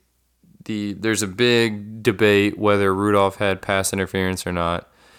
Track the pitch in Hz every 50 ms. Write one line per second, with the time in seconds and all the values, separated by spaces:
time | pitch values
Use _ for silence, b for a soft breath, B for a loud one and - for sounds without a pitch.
0 | _ _ _ _ _ _ _ _ _ _ _ _ - - 110 104 104 101 95 87
1 | 101 113 107 95 107 95 90 107 120 120 120 117 117 113 107 104 104 107 110 110
2 | 107 120 98 92 110 104 101 101 101 101 - 92 104 104 101 101 101 95 92 98
3 | 101 104 101 101 98 98 - - 104 98 95 87 - - 98 98 92 - 101 98
4 | 92 - - 98 92 92 92 - - 90 90 87 85 85 87 - - _ b b
5 | b b b